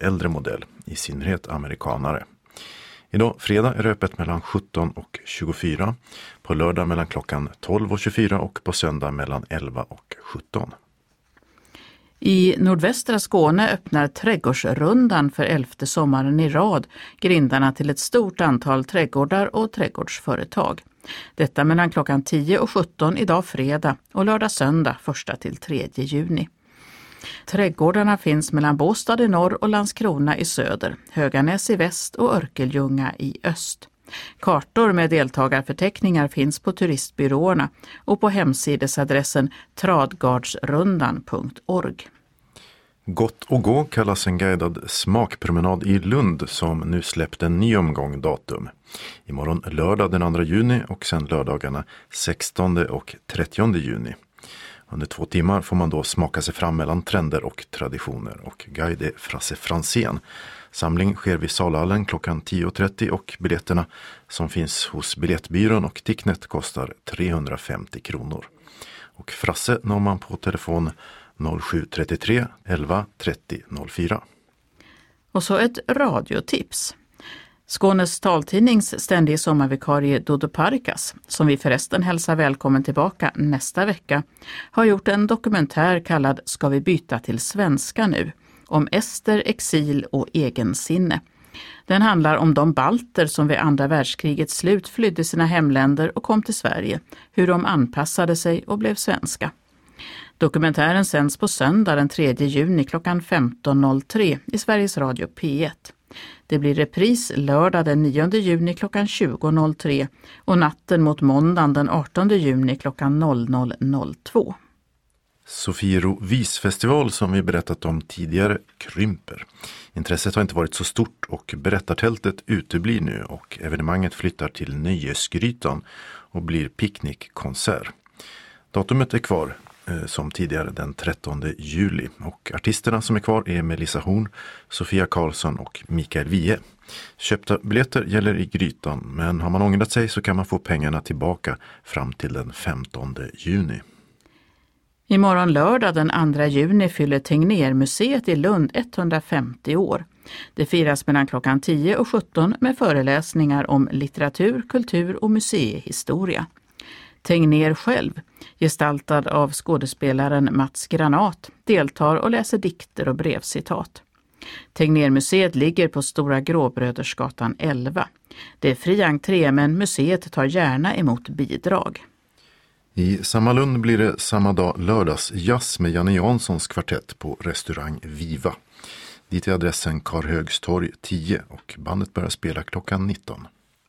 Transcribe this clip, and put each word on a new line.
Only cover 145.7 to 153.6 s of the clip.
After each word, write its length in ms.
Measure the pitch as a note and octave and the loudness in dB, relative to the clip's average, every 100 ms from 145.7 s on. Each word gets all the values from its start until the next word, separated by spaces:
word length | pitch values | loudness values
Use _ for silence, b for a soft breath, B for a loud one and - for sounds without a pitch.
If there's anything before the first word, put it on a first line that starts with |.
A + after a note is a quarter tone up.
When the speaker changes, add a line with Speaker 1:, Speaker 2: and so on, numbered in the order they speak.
| B3 G#3 | 2 2
Speaker 2:
den 180 | D#3+ D#3 | 2 2
andra 360 | E3+ D#3 C#3+ D3 | 2 2 2 2
juni, 420 | C#3 D#3+ G3+ F3+ | 2 4 4 4
fyller 300 | - C#3+ C#3 | 2 0 0
Tegnérmuseet 1080 | - D3+ F3 G3 C3+ C3 C3+ - A#3 C4+ F#3+ | 2 2 4 4 4 4 2 2 0 0 2
i 80 | D3 | 2
Lund 360 | G3+ G3 C#3 | 2 2 2
etthundrafemtio 1000 | - A#3+ - E3+ D#3+ - D3 A#2+ A#2+ - D#3+ | -2 -4 -2 0 -2 0 -2 -2 -6 -2 0
år. 300 | F#3+ - - B B B B | 0 -2 -6 B B B B
Det 120 | - D3 | -4 0
firas 420 | F3 D3+ C#3 - | 2 4 2 2
mellan 200 | C#3+ C#3 | 2 2
klockan 340 | B2+ C3 C3+ | 0 2 2
tio 360 | - D3+ E3 G#3+ | 2 2 2 2
och 100 | A#3 | 2
sjutton 480 | A3 - E3 F3 - | 0 0 2 2 2
med 180 | B3+ B3+ | 0 2
föreläsningar 920 | G#3 C#3+ C3+ C#3+ D#3+ E3 D3 C#3+ | 2 4 2 2 0 2 2 2